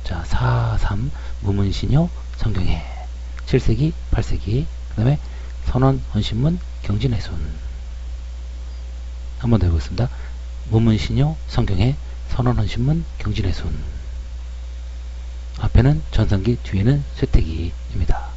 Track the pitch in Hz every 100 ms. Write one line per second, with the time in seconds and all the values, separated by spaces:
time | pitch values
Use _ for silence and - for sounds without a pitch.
0 | - 90 - - 123 120 117 110 - 104
1 | 131 - - - 101 101 98 92 - 131
2 | 175 - - - 110 98 92 80 76 -
3 | - - - - - 131 - 113 156 -
4 | - - - - - 117 160 - - -
5 | 113 147 - - - - - 127 131 131
6 | - 107 104 107 143 175 - - - 101
7 | 123 110 - 85 76 76 - - - -
8 | - - - - - - - - - -
9 | - - - - 120 113 92 82 - 90
10 | 123 - - - - - - 110 113 110
11 | - 113 143 160 - 127 107 95 113 147
12 | - - - - 123 110 101 117 127 160
13 | 160 - 104 104 98 87 82 - - -
14 | - - - - - - - - - -
15 | - - - - - - 110 - 127 151
16 | - - 110 101 98 120 - 95 104 143
17 | 139 - 135 - 82 80 85 - - 101
18 | - - -